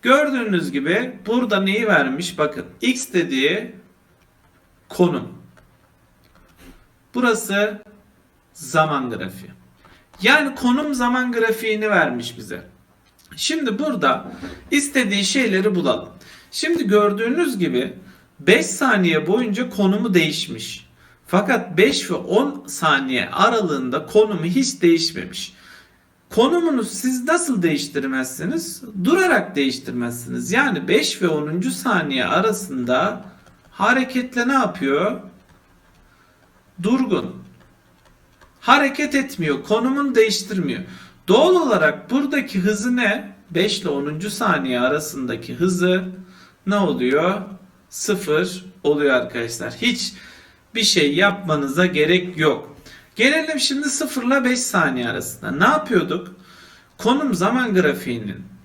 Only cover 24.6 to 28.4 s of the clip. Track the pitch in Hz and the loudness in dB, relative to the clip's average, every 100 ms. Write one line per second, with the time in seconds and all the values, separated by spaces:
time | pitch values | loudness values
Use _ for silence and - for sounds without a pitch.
24.6 | 262 - 175 165 165 - - - - - | 0 2 4 4 2 -6 -12 -12 -12 -16
25.6 | - - _ _ _ _ _ - 262 349 | -20 -20 _ _ _ _ _ 2 4 4
26.6 | 339 262 202 - 254 254 247 339 339 233 | 2 0 -2 -4 -4 -2 0 0 2 0
27.6 | 170 143 - 143 135 131 127 - | 0 0 -4 -6 -4 -4 -6 -6